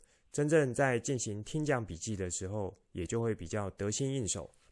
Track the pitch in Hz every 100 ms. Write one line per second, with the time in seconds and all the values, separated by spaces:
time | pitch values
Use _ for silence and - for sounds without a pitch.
0 | - _ _ - 147 160 135 117 135 120
1 | - 131 113 104 107 156 151 131 104 80
2 | - 101 92 - 95 107 92 - _ -
3 | 85 117 117 107 82 107 101 - 101 -
4 | 139 135 98 98 - - _